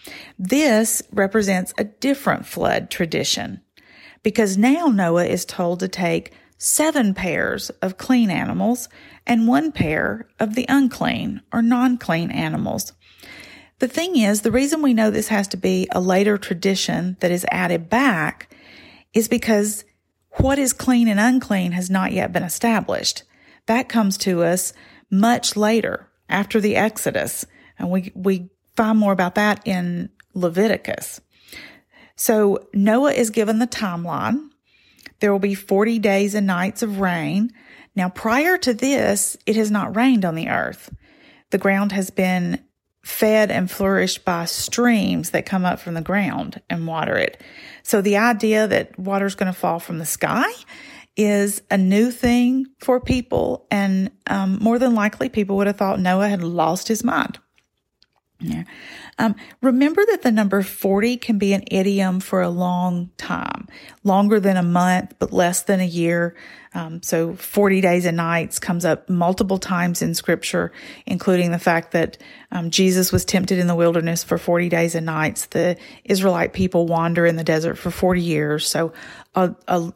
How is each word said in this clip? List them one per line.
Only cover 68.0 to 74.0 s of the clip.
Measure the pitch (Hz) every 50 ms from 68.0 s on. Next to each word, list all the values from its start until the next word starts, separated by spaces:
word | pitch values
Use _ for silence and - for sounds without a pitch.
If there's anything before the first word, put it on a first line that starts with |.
| 180
and | 175 165
nights | 170 170 165 170 170 165 165 - -
comes | - - 180 170 170
up | 170 160 - - -
multiple | 185 175 175 175 190 - 233 185 190
times | 190 - - 190 175 175 175 175 - 165
in | 165 165
Scripture, | - - - 170 165 - - - 180 175 170 - - - - - - -
including | - 190 180 - - 185 180 180 175 170
the | 170
fact | - 185 170 165 165 - -
that, | 175 160 - - - - - - - - _
um, | - 185 165 170
Jesus | 165 - 190 185 180 185 180 175 -
was | 180 -
tempted | - - 185 185 185 190 180
in | 180 175
the | 175
wilderness | 170 170 170 170 175